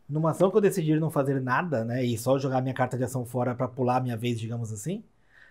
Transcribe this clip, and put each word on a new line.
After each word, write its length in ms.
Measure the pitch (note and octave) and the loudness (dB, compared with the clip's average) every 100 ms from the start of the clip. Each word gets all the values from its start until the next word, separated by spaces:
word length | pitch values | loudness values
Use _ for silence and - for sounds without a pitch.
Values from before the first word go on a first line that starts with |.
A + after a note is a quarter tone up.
| - | -6
numa 240 | D3+ D#3+ | 0 0
ação 180 | D3 F#3+ | 4 4
que 80 | G#3 | 6
eu 40 | |
decidir 380 | G3 F#3 D#3 D#3 | 4 2 2 2
não 120 | D#3 | 2
fazer 280 | D3 C3+ C3+ | 0 2 0
nada, 440 | B2+ C3+ F3+ B2 | 0 0 0 -2
né, 200 | A2+ B2+ | -2 0
e 140 | B2 A2+ | 0 0
só 200 | C3 C3+ | 2 2
jogar 240 | C#3 C3 | 2 0
minha 120 | C3 | -2
carta 240 | B2+ - B2 | -2 -2 0
de 60 | |
ação 220 | B2 B2+ A#2 | -2 -4 -4
fora 300 | B2+ B2 B2 | -2 -2 -2
pra 120 | B2+ | -4
pular 320 | - B2 B2+ | -2 0 2
minha 180 | B2 A2+ | 0 -4
vez, 220 | B2 A2+ | -2 -4
digamos 320 | A2 A#2+ A2 | -4 -6 -8
assim, 320 | G#2+ D#3 G#3+ - _ _ - - | -8 -6 -8 -10 _ _ -20 -20